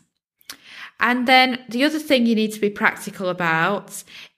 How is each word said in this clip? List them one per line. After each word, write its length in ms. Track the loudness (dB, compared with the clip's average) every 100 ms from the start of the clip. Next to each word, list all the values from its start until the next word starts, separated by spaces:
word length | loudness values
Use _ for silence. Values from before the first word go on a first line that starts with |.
| _ _ _ _ -20 -20 -20 -20 -18 -4
And 280 | -2 0 4
then 360 | 4 4 0 -6
the 140 | 0
other 160 | 0 0
thing 260 | 0 2 4
you 80 |
need 200 | 2 0
to 60 | -2
be 120 | -4
practical 580 | 0 -2 -2 -8 -8 -6
about 760 | -4 -2 0 0 -2 -8 -16 -18 -20 -18